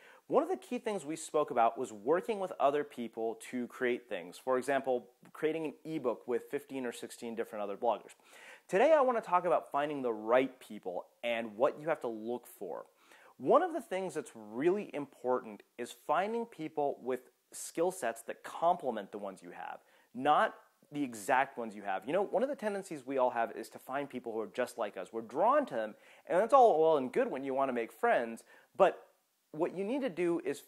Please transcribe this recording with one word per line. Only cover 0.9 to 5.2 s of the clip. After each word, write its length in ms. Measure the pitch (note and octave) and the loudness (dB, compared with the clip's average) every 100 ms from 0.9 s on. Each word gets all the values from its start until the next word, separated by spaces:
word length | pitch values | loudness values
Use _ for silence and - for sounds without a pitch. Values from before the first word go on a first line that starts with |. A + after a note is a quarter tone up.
| G3+ | -4
we 100 | C#3+ | -6
spoke 380 | D#3+ - D3+ D3 | -10 -2 0 2
about 260 | A#2+ A#2 - | 4 4 2
was 140 | A#2 | -6
working 480 | G#2+ A2+ F3 - G#3 | -4 0 0 0 -4
with 100 | F#3 - | -6 0
other 240 | C#3 D3 | 2 2
people 560 | D3 - A2+ A#2 A2+ A2 - | -4 -8 -8 -4 -6 -6 -8
to 160 | B2+ A#2+ | -6 -6
create 400 | - B2+ B2 - | -2 0 0 -4
things. 320 | F#2+ F2 - | -10 -10 -10
For 140 | - B2+ | -2 -2
example, 480 | B2+ C3+ C3+ B2 - _ | 0 0 0 -2 -4 _